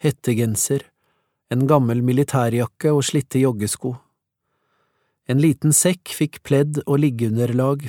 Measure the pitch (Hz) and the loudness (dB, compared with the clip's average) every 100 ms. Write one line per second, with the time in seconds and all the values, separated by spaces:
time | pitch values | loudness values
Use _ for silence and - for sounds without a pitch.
0 | 156 - - 113 117 107 - 139 - _ | -2 -2 -2 0 0 -2 -2 -4 -6 _
1 | _ _ _ _ - 123 135 147 120 120 | _ _ _ _ -4 0 2 2 2 0
2 | 123 127 143 135 120 117 120 - 151 147 | 0 0 0 0 0 -2 -4 -4 0 0
3 | - 151 - 131 131 107 104 - 127 123 | 0 -2 -2 0 0 0 -4 -4 -8 -10
4 | _ _ _ _ _ _ _ _ _ _ | _ _ _ _ _ _ _ _ _ _
5 | _ _ - 131 160 135 156 151 180 180 | _ _ -4 2 2 2 2 2 0 -2
6 | - - 151 - - 139 147 151 - 143 | -6 -4 -4 -4 0 0 0 -2 -2 0
7 | 147 113 113 113 120 123 131 143 | 0 0 -2 0 0 0 0 -2